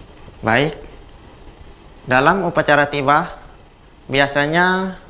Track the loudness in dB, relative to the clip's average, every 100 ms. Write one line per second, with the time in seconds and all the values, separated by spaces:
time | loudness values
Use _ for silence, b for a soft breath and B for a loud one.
0 | -18 -20 -20 -8 -2 0 0 -6 -16 -20
1 | -20 -20 -20 -20 -20 -20 -20 -20 -20 -20
2 | -2 2 2 0 -2 -2 2 2 2 -2
3 | 0 0 0 -12 -20 -20 -20 _ -20 -20
4 | -6 0 0 0 0 2 2 0 -4 -10
5 | -20